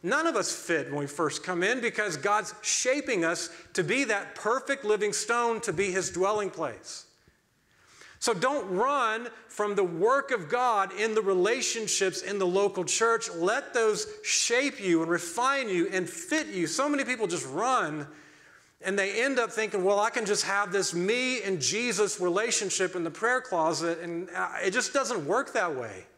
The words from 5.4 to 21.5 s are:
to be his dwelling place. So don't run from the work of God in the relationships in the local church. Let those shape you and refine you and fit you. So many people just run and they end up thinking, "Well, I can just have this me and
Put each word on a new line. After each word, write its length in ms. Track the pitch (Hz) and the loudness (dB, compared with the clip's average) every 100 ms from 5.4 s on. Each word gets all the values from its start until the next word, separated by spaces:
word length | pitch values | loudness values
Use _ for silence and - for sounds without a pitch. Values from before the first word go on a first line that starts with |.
| 240 226 | 2 0
to 120 | 214 | -2
be 200 | 165 202 | -2 0
his 180 | 185 156 | 0 -2
dwelling 400 | 165 190 214 196 | 0 2 2 -2
place. 560 | 160 151 107 - - - _ _ _ _ _ _ _ _ - - - | -4 -6 -6 -14 -16 -16 _ _ _ _ _ _ _ _ -20 -20 -2
So 140 | - | 0
don't 360 | 202 254 285 196 | 2 2 0 -2
run 600 | 180 247 285 233 220 240 233 - | 2 2 4 2 0 -6 -14 -20
from 260 | - 208 | -4 0
the 80 | 202 | 2
work 480 | 185 165 208 269 277 | 0 4 4 4 2
of 180 | 247 151 | -2 0
God 440 | 240 247 214 190 | 2 4 2 0
in 200 | 185 220 | 0 0
the 80 | 220 | 2
relationships 1000 | 196 185 190 254 - 233 220 - 190 - | 2 4 4 2 0 -2 -2 0 0 0
in 160 | - 202 | -4 0
the 80 | 185 | 2
local 380 | 185 202 196 | 2 2 0
church. 440 | 170 - 233 226 226 | -2 2 2 2 -2
Let 400 | 175 175 240 277 | -2 0 0 -2
those 320 | 240 226 202 - - | 2 2 2 -4 -8
shape 580 | - - - 240 277 - | -4 -2 2 2 0 -2
you 220 | 196 165 | 2 2
and 80 | 160 | 4
refine 580 | 170 170 - 254 277 240 | 0 -2 0 0 0 0
you 200 | 180 185 | 0 0
and 180 | 185 180 | 0 -4
fit 380 | - - 311 311 | -8 -2 -2 -2
you. 220 | 196 156 | -2 -2
So 200 | 190 285 | 0 0
many 140 | 294 | 0
people 240 | 247 247 208 | -2 -2 -2
just 220 | 165 135 | -4 -4
run 580 | 139 233 254 170 151 143 - - - - - _ _ | -2 0 2 0 -4 -10 -14 -20 -20 -20 -20 _ _
and 160 | 185 202 | -4 0
they 280 | 196 202 | 0 0
end 160 | 262 254 | 0 2
up 100 | 226 | 0
thinking, 320 | - 214 208 | 0 -2 2
"Well, 160 | 185 202 | 2 4
I 120 | 214 | 2
can 140 | 233 | 0
just 200 | 208 202 | 0 0
have 260 | 165 196 202 | 2 0 2
this 240 | 190 190 | 0 0
me 480 | 170 185 240 254 254 | 0 0 2 0 -2
and 180 | 196 | -2